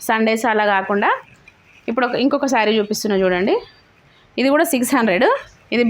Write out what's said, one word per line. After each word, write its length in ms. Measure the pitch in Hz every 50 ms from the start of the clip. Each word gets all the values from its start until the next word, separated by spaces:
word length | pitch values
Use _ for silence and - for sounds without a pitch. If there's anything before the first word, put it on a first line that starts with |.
| - -
సండేస్ 360 | 226 220 220 220 220 226 226 240
అలా 140 | 220 214 214 208 202
కాకుండా. 360 | 190 190 190 208 202 214 370 508 523 - - - _ - - _ _ _ _ _ - - -
ఇప్పుడు 160 | 233 262 247 240
ఒక, 60 | 247 - 247
ఇంకొక 240 | 285 285 277 277 269 262
శారీ 200 | 226 214 208 220 220
చూపిస్తున్నా 400 | 202 202 214 - - 214 202 190 190
చూడండి, 320 | 185 180 180 190 214 403 480 - - - _ _ _ _ _ _ _ _ _ _ _ - -
ఇది 80 | 247 269 277
కూడా 120 | 302 339 330 -
సిక్స్ 180 | 247 247 - 277 247
హండ్రెడ్. 280 | 226 214 175 180 262 415 539 539 - - - _ _ - -
ఇది 100 | 233 240 226